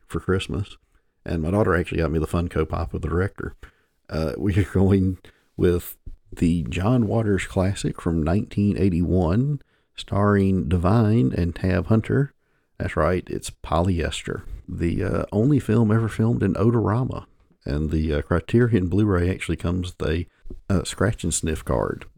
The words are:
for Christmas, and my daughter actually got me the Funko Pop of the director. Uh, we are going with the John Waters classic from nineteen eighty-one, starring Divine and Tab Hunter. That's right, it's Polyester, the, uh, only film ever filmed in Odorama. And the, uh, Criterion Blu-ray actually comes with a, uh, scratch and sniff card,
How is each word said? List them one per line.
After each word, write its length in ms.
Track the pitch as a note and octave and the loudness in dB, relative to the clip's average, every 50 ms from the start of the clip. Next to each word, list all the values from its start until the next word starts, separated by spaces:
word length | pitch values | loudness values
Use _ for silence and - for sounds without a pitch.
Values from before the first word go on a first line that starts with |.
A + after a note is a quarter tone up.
| _ | _
for 120 | - - E2+ | -10 -8 -4
Christmas, 580 | - - F#2 F#2+ - - - - G2 - - - _ _ _ _ _ _ _ _ - | -2 0 0 0 -2 -4 -4 -6 -6 -6 -10 -20 _ _ _ _ _ _ _ _ -8
and 180 | - F2 E2 D2+ | -6 -4 -2 -2
my 80 | E2 | 0
daughter 240 | F#2+ G#2 A2 F#2+ E2+ | 2 2 2 4 2
actually 240 | F2 F2 - - E2 | 2 0 0 -2 -2
got 120 | D#2+ D2+ | 0 0
me 80 | D#2 D#2+ | 0 -2
the 60 | D#2 | -2
Funko 420 | - - F2 E2+ E2+ - D#2+ D#2 | -2 -2 -2 -2 -2 -2 -2 -2
Pop 260 | - F2 E2+ E2 - - | -2 -4 -6 -6 -6 -6
of 80 | F2+ | -6
the 80 | - D#2 | -6 -2
director. 460 | D#2+ F2 F#2+ G2+ - - - - - - - - _ _ _ _ _ _ _ - | -2 -2 -2 -2 -4 -8 -12 -12 -12 -14 -20 -20 _ _ _ _ _ _ _ -8
Uh, 240 | - D#2+ D#2+ D2+ - | -4 -4 -2 -2 -2
we 180 | - D#2 G#2 F2 | -2 -2 0 2
are 60 | G#2 F#2+ | 2 2
going 540 | - - F#2+ G2 F#2 G2+ G2 F#2 F#2+ F#2 - - - - _ _ _ _ | 2 2 4 4 6 4 4 2 0 -2 -4 -10 -20 -20 _ _ _ _
with 400 | - G2 F2+ F2 F2 - - - _ - - - - _ - | 0 2 2 2 0 -2 -8 -16 _ -16 -16 -16 -16 _ -14
the 320 | - - - E2 F2 E2+ C#2+ | -4 0 2 2 2 0 -2
John 440 | A#1 D2+ E2+ F2+ A2 C3 B2 A2 | -4 -4 -2 0 2 2 2 2
Waters 380 | G2 G#2+ A2+ A2 G#2 G2+ F2+ - | 0 0 0 0 0 0 0 -2
classic 560 | - - G2 F#2 G2 G2 - - - - - | -2 -2 0 0 0 0 -2 -4 -6 -6 -4
from 220 | - E2+ E2 E2 D2 | -2 -2 0 0 2
nineteen 540 | D#2 F2 G#2+ - - - G#2 G2+ G2+ F2+ | 2 0 0 -2 -2 -2 0 2 2 2
eighty-one, 840 | - F#2 G2 E2+ E2+ F2+ D#2+ F2 F#2 F2 D#2 F2+ A#2 C3 D3 D3 C#3 - _ _ _ _ _ _ | 2 2 2 2 2 2 2 2 2 2 2 2 2 0 0 -2 -4 -8 _ _ _ _ _ _
starring 720 | - - - G2 G2 G#2 G#2 G#2 G2+ G2 G2 F#2+ F#2 - C#2+ | -16 -10 -4 -2 0 2 4 4 4 4 2 2 0 0 0
Divine 640 | F2+ F2 E2 F2 G#2+ A#2+ A2 G#2 A2 A#2+ - B2+ - | 0 2 2 4 4 4 4 4 4 4 2 2 0
and 200 | - F2 F2+ - | 0 -2 -2 -2
Tab 340 | - - F#2 F2+ F#2 F2+ | -2 0 0 0 0 2
Hunter. 460 | - A2 A2 - - G#2+ B2 C#3 - _ _ _ _ _ _ _ _ _ | 2 2 2 2 2 0 0 0 -2 _ _ _ _ _ _ _ _ _
That's 180 | - - F#2+ - | -6 -6 -4 0
right, 320 | E2 D#2 E2 F#2 F2+ - - | 0 2 2 2 0 -2 -6
it's 200 | - - - - | -8 -8 -8 -10
Polyester, 920 | - - - - D2 D#2+ F2 G2 F2+ D#2+ C#2+ D2 - - - - - - - - - - - | -12 -12 -6 -2 0 2 2 2 2 0 -2 -2 -4 -6 -8 -8 -8 -8 -10 -12 -14 -14 -12
the, 360 | - F2+ - E2+ E2+ - - F#2+ | -10 -6 -2 -2 0 0 0 -2
uh, 220 | G2+ - - - - - | -2 -2 -2 -2 -2 0
only 260 | G#2 A#2 D3 D3 B2+ | 0 2 2 2 2
film 320 | - - G#2+ A#2 A#2 G#2 | 2 2 2 2 4 4
ever 160 | G#2+ A2+ A2+ | 2 2 0
filmed 340 | G#2 - - A2+ A2+ A#2+ A#2 | 0 0 0 0 0 2 2
in 120 | G2+ G2 - | 0 0 2
Odorama. 720 | - G2 A#2 A#2 A#2 G2+ G2 G#2 B2 C3 - - - - - _ _ _ _ _ _ - | 2 2 2 4 2 2 2 0 0 -2 -2 -6 -8 -12 -14 _ _ _ _ _ _ -6
And 260 | - C#2 D2+ D#2 D2+ | -4 -2 -2 -2 0
the, 240 | D#2 D#2+ D#2 D#2+ D2 | 0 0 0 0 0
uh, 60 | D2 | -2
Criterion 640 | - - F2 E2+ - - - A#2 B2 A2+ A#2 G2+ F#2+ | 0 0 0 -2 0 2 2 2 4 4 2 2 0
Blu-ray 420 | F2 F2+ G2+ A2 G#2 F#2+ F2 F2 F2+ | 2 2 2 2 2 2 2 2 0
actually 260 | F#2+ - - - E2 | -2 -2 -4 -4 -4
comes 380 | - - E2+ F2+ F2+ F2+ F#2 - | -2 -2 -2 -2 -2 -4 -6 -8
with 120 | - D#2 - | -6 -4 -2
a, 180 | D#2 F2 F2 - _ _ - - - - - - | -2 -2 -4 -6 _ _ -14 -14 -14 -10 -4 -2
uh, 140 | G2 E2+ - | -2 0 -2
scratch 400 | - - - F#2+ G#2 A2+ - - | -2 -2 0 0 0 0 -2 -4
and 100 | F2 D#2+ | -4 -2
sniff 300 | - - E2 D#2+ - - | -2 -2 -2 -4 -4 -2
card, 420 | - C2+ A1+ G1+ G1+ - - - - - | -2 0 0 0 -2 -4 -6 -10 -16 -14